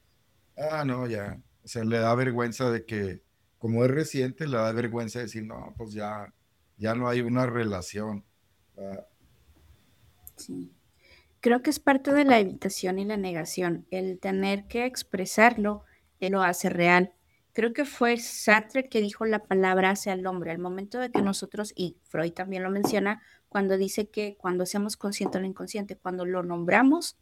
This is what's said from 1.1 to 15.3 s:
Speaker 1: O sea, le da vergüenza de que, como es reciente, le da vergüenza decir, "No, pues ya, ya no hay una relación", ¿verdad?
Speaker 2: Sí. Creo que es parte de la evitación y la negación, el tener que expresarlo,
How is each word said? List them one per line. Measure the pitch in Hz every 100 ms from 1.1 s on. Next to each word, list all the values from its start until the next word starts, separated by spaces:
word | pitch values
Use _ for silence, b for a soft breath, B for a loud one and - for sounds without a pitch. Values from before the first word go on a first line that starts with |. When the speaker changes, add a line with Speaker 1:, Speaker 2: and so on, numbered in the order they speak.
| 107 101 - - _
Speaker 1:
O | -
sea, | 120
le | 113 113
da | 110 120
vergüenza | 131 120 120 107 127
de | 117 113
que, | 107 98 90 - _ _ _
como | 113 113 127
es |
reciente, | 139 151 139 131 131 156
le | 120
da | 110
vergüenza | 113 120 117 113 123
decir, | 113 110 107
"No, | 123 - -
pues | 113
ya, | 104 104 107 98 _ _ _ _ _
ya | 107 117
no | 123
hay | 123
una | 120 123 127
relación", | 120 110 95 90 101 107 101 - _ _ _ _ -
¿verdad? | 98 95 - _ _ _ _ _ _ _ _ _ _ _ - -
Speaker 2:
Sí. | - - 87 _ _ b b b b _
Creo | 233 247
que | 277
es | 285
parte | - 269 277
de | 285 277
la | 233
evitación | 196 202 196 - 190 190
y | 202
la | 214
negación, | 185 165 165 - 180 170 -
el | 185 190 185
tener | 196 190 196 202 202
que | 240 247
expresarlo, | 254 - 190 185